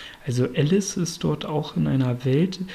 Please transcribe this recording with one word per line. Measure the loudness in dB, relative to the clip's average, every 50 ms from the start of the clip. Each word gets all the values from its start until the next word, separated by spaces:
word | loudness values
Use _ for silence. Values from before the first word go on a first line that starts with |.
| -16 -18 -18 -10 -6
Also | -2 0 2 2 2 2
Alice | 2 2 4 4 2 2 0 -2
ist | -2 -4 -4 -4 -2
dort | -2 -2 -2 -2 -2
auch | -4 -2 -2 -4 -2 -2
in | 0 0
einer | 2 2 2 2 2 0 0 0
Welt, | 2 4 4 2 2 0 -4 -8 -10